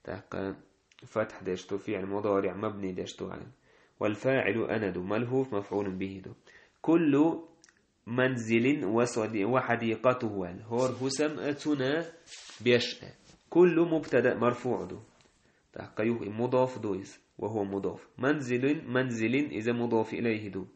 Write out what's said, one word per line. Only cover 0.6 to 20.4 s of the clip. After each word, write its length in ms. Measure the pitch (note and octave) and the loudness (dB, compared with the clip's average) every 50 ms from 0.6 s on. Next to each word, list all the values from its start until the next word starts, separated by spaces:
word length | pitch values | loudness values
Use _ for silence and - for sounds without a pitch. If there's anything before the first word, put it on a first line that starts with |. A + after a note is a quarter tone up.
| - _ _ _ _ _ _ - - | -14 _ _ _ _ _ _ -20 -20
فتح 380 | - - A2+ A2 - - - F#2+ | -6 -4 -4 -4 -4 -8 -8 -6
دشتو 340 | F#2+ F2+ F#2 - - G2+ | -6 -6 -6 -6 -6 -8
فعل 280 | F#2+ - G#2+ G#2 F#2 F#2+ | -6 -4 -6 -4 -4 -4
مضارع 500 | G2 G2 G#2 G#2+ G#2 G2 G2 G2 F#2 F2+ | -4 -4 -2 0 2 2 2 0 0 -4
مبني 360 | G2 G#2+ G#2+ G#2 G2+ G2 F#2+ | -4 -6 -6 -4 -4 -6 -6
دشتو 380 | F2+ F#2 F#2 F#2 - - F#2+ F#2 | -6 -6 -8 -8 -8 -10 -10 -8
على. 180 | F#2 - - - - _ _ _ _ _ _ _ _ - | -8 -12 -12 -16 -20 _ _ _ _ _ _ _ _ -2
والفاعل 640 | G#2 G#2 G#2+ - - C3 C3+ B2+ G#2 G2 A2 A2+ - - | -2 -2 -2 0 0 0 2 2 2 2 0 0 0 0
أنا 200 | A2 A2+ G#2+ F#2 | 0 0 -2 -2
دو 140 | F2+ F2+ F2+ | -2 -4 -4
ملهوف 500 | G2 G#2 A#2 B2 A#2+ C3 C3+ C3 C3 G#2+ | -2 -2 -2 0 0 0 -2 0 0 -4
مفعول 380 | G2+ G2+ - G2 G2+ G2+ F#2+ | -4 -4 -2 -2 -2 -2 -2
به 300 | F#2 F#2 G2 F#2+ G2 F#2+ - | -4 -4 -6 -6 -6 -10 -14
دو. 60 | - - - _ - - - - _ _ _ | -16 -18 -18 _ -20 -20 -20 -20 _ _ _
كل 580 | - D#3 E3 F3 E3 D3 C3+ C#3+ D#3 E3 E3 - - - - _ _ _ _ _ _ _ _ _ _ | 2 4 4 4 4 4 4 4 4 2 2 -2 -8 -16 -20 _ _ _ _ _ _ _ _ _ _
منزل 800 | A2 A#2+ B2 B2+ C3 C3 A#2 A2 A2 A2+ A#2 A#2+ C3+ D3+ D3+ G#2+ | -4 0 2 2 2 0 -2 0 2 4 4 4 4 2 2 0
وصدي-، 600 | G2 A2 A#2 A#2+ A#2+ - A#2 A2 G#2+ A2+ G2+ G2 | 2 2 2 2 2 2 -2 -2 0 0 0 2
وحديقته 840 | A2+ B2+ B2+ - A#2+ A#2 A2+ A#2 A2+ G#2+ - B2 B2+ A#2+ B2 A#2+ G#2+ G2+ G2 F2+ F2 F#2 G2 G#2+ | 2 2 2 2 2 0 2 2 0 0 2 2 2 2 2 -2 -4 -4 -4 -6 -6 -8 -12 -8
هور 220 | A2 A#2 B2 C3 B2 A2+ A2 | -4 0 0 0 0 0 -2
هسم 380 | C3 C3+ C3+ D3+ D3+ D3+ D3 F2+ | -4 -4 -2 0 -2 -2 -2 -4
أتنا 680 | G#2+ D3 C#3+ - - D3+ D3 C#3 B2+ C3+ D3+ E3 E3 - - - - - - - - - - - | -4 -4 -4 -2 -2 -2 0 0 0 0 0 -2 -2 -6 -12 -18 -20 -20 -20 -18 -18 -18 -16 0
بيشأ. 460 | A2 A#2+ A#2+ A#2 - - - - - - - - _ - - _ _ _ | 4 6 6 6 4 0 -6 -10 -14 -18 -18 -20 _ -20 -20 _ _ _
كل 380 | - E3+ F3+ F3 D#3+ E3 E3+ E3 | 6 8 8 8 8 6 4 4
مبتدأ 440 | D#3+ D#3 D3+ - C#3+ A#2+ A#2+ B2 - | 2 0 0 2 2 4 4 4 4
مرفوع 480 | G#2+ A#2 B2 B2 - - B2 G#2+ F2+ F#2 | 4 2 2 2 0 -2 -2 -2 -2 -4
دو. 160 | F2+ F2+ - - - _ _ _ _ _ _ _ _ _ _ _ _ - | -8 -10 -14 -16 -20 _ _ _ _ _ _ _ _ _ _ _ _ -16
تحقق 480 | - G2 - - - G#2+ A#2 A#2+ A2+ | -14 -14 -8 -4 -2 0 0 0 0
مضاف 580 | - G2+ G#2+ A2+ B2 B2 B2+ B2+ B2+ B2+ - A2 | -4 -6 -2 -2 0 2 4 4 4 2 0 -4
دويز 400 | A2 G#2 G2 F#2+ G2 - - - _ _ _ | -4 -4 -4 -4 -6 -12 -18 -20 _ _ _
وهو 260 | - - G#2 A2+ G#2 G2+ | -6 -6 -2 -2 -2 -2
مضاف. 440 | G2 G2 G2 G2 F2+ - - - - _ | 0 -2 -2 -2 -4 -4 -6 -12 -18 _
منزل 680 | A2+ B2 C#3+ D#3 D3+ B2+ A#2+ B2 B2 C3+ C#3+ D3+ D#3+ D#3 | -2 0 0 0 0 0 0 0 2 2 2 0 0 -2
منزل 480 | A#2+ B2 B2+ C3 B2+ A#2 A2 A2 A2+ B2+ | -2 0 0 0 0 0 0 0 2 2
إذا 360 | C#3+ D3 - - G#2+ A2 A#2+ | 0 0 -2 -4 -2 -2 0
مضاف 420 | A#2+ A#2 A#2+ A#2 A#2 A2 G#2+ - - | 0 0 0 2 2 2 2 0 -2
إليه 360 | E2+ A#2 A#2 G#2+ G#2 | -2 0 0 0 -2